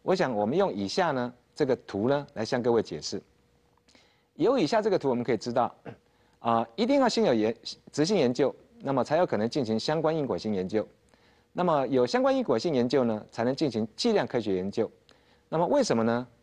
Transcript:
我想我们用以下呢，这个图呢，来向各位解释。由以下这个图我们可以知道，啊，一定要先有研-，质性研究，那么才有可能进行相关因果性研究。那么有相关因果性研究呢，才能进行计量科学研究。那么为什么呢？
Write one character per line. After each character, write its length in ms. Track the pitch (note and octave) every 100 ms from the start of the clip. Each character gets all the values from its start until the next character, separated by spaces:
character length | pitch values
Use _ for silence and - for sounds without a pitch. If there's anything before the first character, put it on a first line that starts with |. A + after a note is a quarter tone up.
我 120 | -
想 220 | F#3 D3 G#2+
我 100 | G#2
们 120 | E3
用 160 | F#3+
以 120 | G2 G2
下 240 | - E3+
呢， 220 | C3 B2 - _ -
这 100 | C#3
个 80 | A#2+ -
图 220 | G2 A#2
呢， 180 | C#3+ C#3
来 100 | -
向 180 | A2 B2+
各 100 | A#2
位 100 | A#2
解 180 | F#2+ D#2+
释。 220 | - F#2+ _ _ _ _ _ _ _ _ _ _ _ -
由 220 | F3 C4
以 100 | D3
下 140 | A3+
这 80 | G#3
个 100 | F3
图 100 | C#3
我 60 | A#2+
们 80 |
可 80 | A#2+
以 60 | A2+
知 160 | B2
道， 200 | A#2+ A2+ - - - _ _ _ _
啊， 280 | A#2 A#2 A#2 -
一 100 | A3+
定 140 | C#4+
要 80 | B3
先 160 | A3+
有 100 | G#3
研-， 220 | A#2 G#2+ - - - -
质 120 | -
性 140 | D#3+ G3
研 160 | B2
究， 200 | B2+ C3 - _ -
那 120 | C#3
么 100 | C3+
才 140 | A2+ D#3
有 80 | F3
可 120 | G#2+
能 120 | A2+
进 140 | D3+
行 160 | A2 A2
相 220 | - D#3+
关 120 | D#3
因 140 | D#3+ C3
果 100 | F2+
性 160 | A2
研 140 | G2+ F#2
究。 180 | G#2 - _ _ _ _ _ _
那 100 | -
么 240 | F3 D3+ B2+
有 180 | C3 B2
相 160 | B3
关 140 | C4+ C4+
因 80 |
果 160 | A#3 A#2
性 140 | F3
研 160 | C3+ B2
究 160 | C#3+ A#2+
呢， 200 | G#2+ -
才 140 | - A#2
能 100 | C3+
进 160 | D#3
行 160 | A2 A2 -
计 160 | A#3+
量 160 | G3+ -
科 140 | B2
学 140 | A2 F#2+
研 140 | F#2+
究。 200 | G#2+ G#2 _ _ _ _ _ _
那 100 | D#3
么 80 | F#3
为 140 | C#4+
什 140 | B3 A#2
么 80 |
呢？ 240 | A2+ A#2 B2+ _